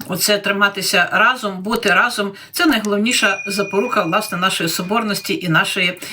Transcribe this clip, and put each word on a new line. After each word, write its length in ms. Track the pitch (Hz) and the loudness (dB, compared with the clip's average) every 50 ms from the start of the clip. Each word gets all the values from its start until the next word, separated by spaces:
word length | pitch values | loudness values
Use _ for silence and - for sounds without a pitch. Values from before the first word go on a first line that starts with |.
| - - | -8 -6
оце 300 | 185 180 - - 208 202 | -4 -2 2 2 0 0
триматися 720 | 202 202 202 196 208 196 196 196 175 - 202 185 175 - | 0 -2 0 2 2 0 0 -2 -2 0 2 2 2 2
разом, 500 | - 185 214 240 254 254 220 202 190 185 | 2 4 4 4 2 0 -4 -6 -6 -6
бути 280 | 185 214 226 220 - 202 | -4 -2 -2 0 2 2
разом, 420 | 180 185 226 247 240 220 202 196 196 - - - | 4 4 2 2 0 -2 -4 -4 -6 -10 -18 -10
це 160 | - - 349 | -2 2 2
найголовніша 760 | 320 254 214 208 208 202 208 214 240 247 - - 202 - - - | 4 4 2 2 0 0 2 2 2 2 2 2 2 0 -2 -4
запорука, 560 | 202 190 202 202 202 196 196 240 240 - 214 | -4 -2 -2 -2 0 0 0 0 2 0 0
власне, 360 | 190 165 180 214 - - 185 175 | 0 2 0 -2 -2 -2 -4 -2
нашої 300 | 180 190 185 - 170 170 | 0 0 0 0 -2 -2
соборності 680 | - - 175 180 214 233 220 208 202 - - - 190 165 | -2 -2 -2 0 -2 0 0 -2 -4 -4 -2 -4 -4 -2
і 60 | 180 175 | 0 2
нашої 500 | 156 170 202 - - 196 180 180 180 - - - | 2 2 2 2 0 -2 -2 -2 -2 -6 -12 -12